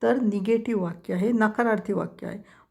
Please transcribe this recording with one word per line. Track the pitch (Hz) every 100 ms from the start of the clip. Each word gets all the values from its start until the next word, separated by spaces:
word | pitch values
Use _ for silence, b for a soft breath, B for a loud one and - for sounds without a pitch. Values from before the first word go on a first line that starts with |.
तर | 226 247
निगेटिव्ह | 226 202 190 226 233 220
वाक्य | 175 170 -
आहे, | 185 208
नकारार्थी | 240 214 214 240 208 -
वाक्य | 190 170 - -
आहे, | 202 - - _